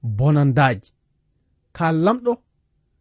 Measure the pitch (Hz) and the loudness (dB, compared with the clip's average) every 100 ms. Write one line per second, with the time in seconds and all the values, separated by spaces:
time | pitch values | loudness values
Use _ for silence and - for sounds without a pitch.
0 | 120 104 139 147 143 131 135 107 - _ | -8 -2 0 2 2 2 0 0 -10 _
1 | _ _ _ _ _ _ _ - 165 160 | _ _ _ _ _ _ _ -6 -2 0
2 | 180 247 240 233 _ _ _ _ _ _ | 0 0 -2 -6 _ _ _ _ _ _